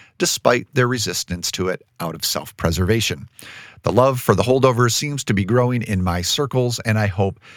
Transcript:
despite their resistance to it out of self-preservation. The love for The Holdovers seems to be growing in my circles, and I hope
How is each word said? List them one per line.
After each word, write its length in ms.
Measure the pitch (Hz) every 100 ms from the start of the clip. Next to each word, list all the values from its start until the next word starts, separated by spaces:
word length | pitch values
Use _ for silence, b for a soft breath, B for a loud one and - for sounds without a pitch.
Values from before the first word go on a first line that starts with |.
| B -
despite 480 | 175 - 123 123 120
their 140 | 127 123
resistance 640 | 123 101 87 - 87 -
to 160 | - 92
it 140 | 90 _ -
out 160 | 85 78
of 80 |
self-preservation. 1040 | - - - - 87 85 92 113 - 82 - B B B B B
The 100 | -
love 280 | 104 135 127
for 140 | -
The 80 | 101
Holdovers 500 | 120 131 131 120 120
seems 300 | - 147 143
to 100 | -
be 100 | 101
growing 380 | 95 120 123 123
in 200 | - 98
my 200 | 90 87
circles, 580 | 90 - 139 131 123 117
and 180 | 113 110
I 80 | 104
hope 320 | 92 98 - B